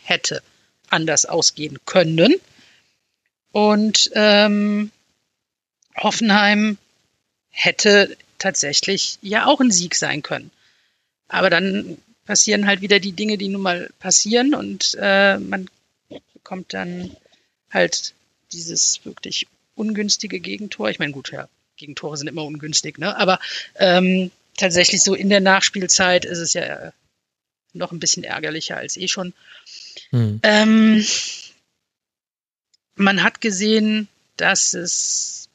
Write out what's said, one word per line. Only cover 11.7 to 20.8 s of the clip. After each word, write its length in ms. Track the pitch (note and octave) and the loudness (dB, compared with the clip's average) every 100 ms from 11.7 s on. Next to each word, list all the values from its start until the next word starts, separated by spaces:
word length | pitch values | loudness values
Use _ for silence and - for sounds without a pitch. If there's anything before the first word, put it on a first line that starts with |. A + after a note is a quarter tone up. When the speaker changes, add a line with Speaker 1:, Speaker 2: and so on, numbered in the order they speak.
| G3 - D#3+ _ _ - | -4 -8 -14 _ _ -2
Speaker 1:
passieren 420 | G3+ - G#3 G3+ | 0 2 2 2
halt 140 | F#3+ | 0
wieder 180 | G3 G3+ | 2 0
die 120 | G3 | 0
Dinge, 260 | F3 G#3+ G#3 | -4 -4 -4
die 120 | G3 | -4
nun 120 | G3 | -4
mal 280 | F#3+ F3 - - | -4 -4 -8 -12
passieren 540 | F#3 - G#3 A#3+ C4+ | 0 0 2 2 2
und, 440 | D4+ G3+ F#3+ - - | 0 -4 -6 -6 -2
äh, 380 | G3+ G3 G3 G3 | 0 2 2 0
man 320 | F#3+ G3 F#3 _ _ _ _ - _ | -4 -6 -8 _ _ _ _ -20 _
bekommt 400 | _ - F#3 - | _ -14 -14 -10
dann 420 | F#3+ F3+ F3+ F#3 - _ _ _ _ _ | -10 -8 -10 -12 -16 _ _ _ _ _
halt 440 | - F2+ - - - _ _ _ | -2 0 -2 -8 -16 _ _ _
dieses 520 | E3+ E3 - - - | -16 -8 -2 -2 -4
wirklich 440 | - - - - - _ _ - | -10 -16 -10 -10 -10 _ _ -8
ungünstige 640 | G#3+ G#3 G#3 - G#3 F#3 | -6 -4 -2 -4 -4 -10
Gegentor. 500 | F3+ G3+ G#3 - | -10 -12 -12 -6